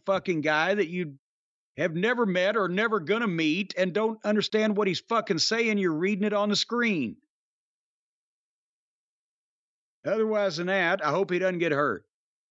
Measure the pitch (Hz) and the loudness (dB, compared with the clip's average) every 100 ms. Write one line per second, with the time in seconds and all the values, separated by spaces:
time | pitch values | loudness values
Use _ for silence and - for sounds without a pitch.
0 | - 190 - 160 147 151 170 208 165 180 | -2 -2 0 -2 0 2 2 0 0 -2
1 | 160 139 _ _ _ _ _ - 170 160 | -6 -10 _ _ _ _ _ -4 -2 0
2 | 214 240 214 180 190 220 180 185 220 214 | 0 2 2 2 2 2 0 0 0 0
3 | 151 220 226 165 156 170 196 - 185 180 | 0 0 0 0 0 0 -2 -2 -2 0
4 | 220 220 208 214 - 214 220 202 202 156 | -2 -2 0 0 0 0 0 0 0 -2
5 | - 233 220 165 - 226 233 202 185 156 | -2 -2 0 0 0 0 0 2 0 0
6 | 190 196 208 202 208 196 - 240 233 175 | 0 0 0 0 0 0 -2 0 0 0
7 | 113 - _ _ _ _ _ _ _ _ | -2 -8 _ _ _ _ _ _ _ _
8 | _ _ _ _ _ _ _ _ _ _ | _ _ _ _ _ _ _ _ _ _
9 | _ _ _ _ _ _ _ _ _ _ | _ _ _ _ _ _ _ _ _ _
10 | 147 214 220 214 196 156 180 196 170 165 | -4 0 0 2 0 -2 -2 0 2 0
11 | 151 170 185 175 185 175 165 143 143 95 | 0 0 0 0 -2 0 0 0 0 -2
12 | - _ _ _ _ | -10 _ _ _ _